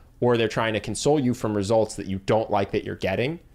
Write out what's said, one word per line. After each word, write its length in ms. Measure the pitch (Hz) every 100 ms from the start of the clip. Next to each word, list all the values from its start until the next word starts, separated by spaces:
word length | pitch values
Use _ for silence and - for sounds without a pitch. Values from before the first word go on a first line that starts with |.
| - -
or 160 | 123 117
they're 100 | 113
trying 260 | - 113
to 60 | 107
console 400 | - 101 143 151
you 140 | 123
from 200 | 117 110 104
results 380 | 98 113 110 -
that 100 | 95
you 120 | 95 -
don't 240 | 110 110
like 220 | 101 101
that 140 | 107 101
you're 100 | 98
getting, 440 | 92 95 127 170 -